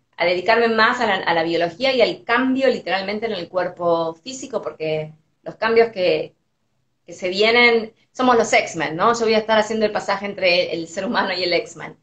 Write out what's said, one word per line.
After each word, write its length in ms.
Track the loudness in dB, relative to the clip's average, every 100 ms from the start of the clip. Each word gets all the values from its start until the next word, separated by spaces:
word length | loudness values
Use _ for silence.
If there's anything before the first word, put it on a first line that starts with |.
| _ -4
a 80 | -2
dedicarme 420 | 0 2 2 2
más 300 | 2 2 2
a 60 | 0
la, 100 | 0
a 160 | 0 0
la 80 |
biología 500 | 0 0 -2 -2 0 2
y 60 |
al 220 | 2 0
cambio 440 | 0 2 2 2 2
literalmente 580 | 0 -2 -4 -4 -4 -4
en 60 |
el 140 | -6 -6
cuerpo 680 | -4 -4 -2 0 0 -2 -8
físico, 460 | -12 -14 -8 -8
porque 500 | -8 -8 -4 -4 -6 -14 _ _
los 120 | -16 -6
cambios 340 | 0 4 2
que, 420 | 2 0 0 -4 _ _ _ _ _ _ _ -20
que 80 |
se 160 | -10 -6
vienen, 640 | 0 2 4 4 4 -2 -12 _
somos 260 | -2 2 4
los 140 | 4
X-Men, 420 | 2 0 -4 -4 0
¿no? 180 | 0
Yo 80 | 2 2
voy 80 |
a 60 | 0
estar 180 | 2 2
haciendo 280 | 2 0 -2
el 60 |
pasaje 340 | -2 -4 -4 -6
entre 480 | 0 2 2 0
el 140 | -4 -8
ser 180 | -6 -4
humano 280 | -2 -2
y 100 | -2
el 100 | 0
X-Men. 440 | -2 -2 -10 -16 -18